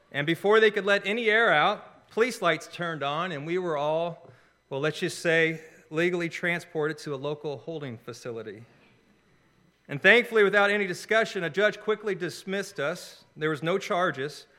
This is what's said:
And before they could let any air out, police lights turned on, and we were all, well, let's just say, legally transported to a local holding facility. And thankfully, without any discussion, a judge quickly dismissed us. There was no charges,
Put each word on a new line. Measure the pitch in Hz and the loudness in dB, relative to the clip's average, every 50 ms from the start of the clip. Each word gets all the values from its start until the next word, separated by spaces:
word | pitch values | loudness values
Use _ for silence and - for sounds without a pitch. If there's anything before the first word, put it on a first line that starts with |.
| _ _ | _ _
And | - 135 147 160 | -4 -2 0 0
before | 165 - - 196 214 220 | 0 2 4 6 6 8
they | 220 214 | 6 6
could | 208 208 185 | 4 2 2
let | 202 202 202 - | 2 2 2 2
any | 190 208 240 233 214 | 0 -2 0 2 2
air | 214 226 233 208 | 4 4 4 4
out, | 165 147 156 190 208 - - - - - _ _ | 4 4 4 4 2 -2 -6 -14 -20 -20 _ _
police | - 208 233 262 - - | 0 0 0 0 0 0
lights | 196 170 160 156 - - | 0 0 0 0 -4 -10
turned | - - 175 170 165 147 139 | -10 -8 -8 -6 -6 -4 -4
on, | 139 147 160 175 185 | -4 -2 -2 -4 -4
and | 165 139 143 | -6 -6 -6
we | 165 170 185 | -4 -4 -4
were | 180 175 156 | -2 -2 -2
all, | 139 147 151 156 165 170 175 165 - - - - - _ _ _ _ _ _ | -2 0 0 0 0 -2 -2 -6 -10 -14 -20 -20 -20 _ _ _ _ _ _
well, | 139 135 | -4 -2
let's | 143 156 151 - | -2 -2 -2 -2
just | 185 165 - - | -4 -4 -4 -2
say, | - 175 160 165 160 160 165 165 - - - - _ _ | 0 2 4 4 4 2 0 -4 -10 -16 -20 -20 _ _
legally | 156 160 170 175 180 175 170 165 | -2 0 0 2 0 0 -2 -4
transported | - - - 175 170 170 - - - 160 147 156 156 156 | -6 -4 -4 -2 -2 -4 -6 -6 -4 -2 -2 -2 -4 -6
to | - 151 143 | -8 -8 -8
a | 131 | -6
local | 139 147 151 147 - 156 139 120 | -6 -6 -6 -6 -6 -8 -8 -8
holding | - 165 165 156 143 131 117 110 | -8 -10 -10 -8 -8 -10 -10 -12
facility. | - - 117 - - 127 117 113 110 110 98 110 120 - _ _ _ _ _ _ _ _ _ _ _ _ _ _ _ _ _ _ _ _ _ _ _ - | -12 -14 -14 -12 -12 -10 -10 -10 -10 -12 -14 -14 -18 -20 _ _ _ _ _ _ _ _ _ _ _ _ _ _ _ _ _ _ _ _ _ _ _ -10
And | 143 139 | -6 2
thankfully, | - 190 214 240 233 - 226 220 208 | 6 8 8 8 6 4 2 4 4
without | 190 196 208 202 202 | 4 6 4 4 4
any | 202 208 202 180 | 2 0 -2 -2
discussion, | 170 - - - 214 226 220 - - 196 170 | -4 -8 -4 0 2 2 2 0 -2 -4 -6
a | 160 | -4
judge | 147 185 208 208 208 208 | 0 0 0 0 0 -2
quickly | - 214 214 208 214 214 196 | -4 -4 -4 -4 -4 -6 -6
dismissed | 160 180 160 - - - 190 190 202 190 196 - - | -4 -6 -8 -8 -10 -10 -8 -6 -6 -6 -8 -8 -6
us. | 139 151 - - - - - - - _ _ 151 | -6 -6 -6 -8 -12 -18 -20 -20 -20 _ _ -4
There | 151 156 | -2 -2
was | 156 135 | -2 -2
no | 160 165 185 196 | -2 -2 -2 -2
charges, | - - 208 175 180 175 139 131 135 151 - - - _ _ | -2 -2 -2 0 0 0 0 -2 -6 -8 -10 -12 -20 _ _